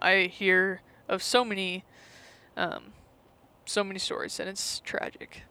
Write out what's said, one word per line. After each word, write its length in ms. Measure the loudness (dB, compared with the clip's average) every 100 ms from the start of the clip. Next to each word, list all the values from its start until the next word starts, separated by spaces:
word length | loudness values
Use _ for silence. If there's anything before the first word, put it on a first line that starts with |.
I 320 | 4 4 4
hear 500 | 0 4 4 4 0 -10 -18 -4
of 120 | -2
so 220 | 2 2
many, 400 | 2 0 -4 -4 -10 -20 -20 -20 -20 -20 -14 -4
um, 380 | -4 -4 -12 -20 -20 _ _ _ _ _ -6
so 180 | -2
many 160 | -2 -4
stories, 400 | -6 -4 -6 -6
and 80 | -8
it's 320 | -6 -6 -6
tragic. 640 | -6 -6 -6 -8 -16 -18 -20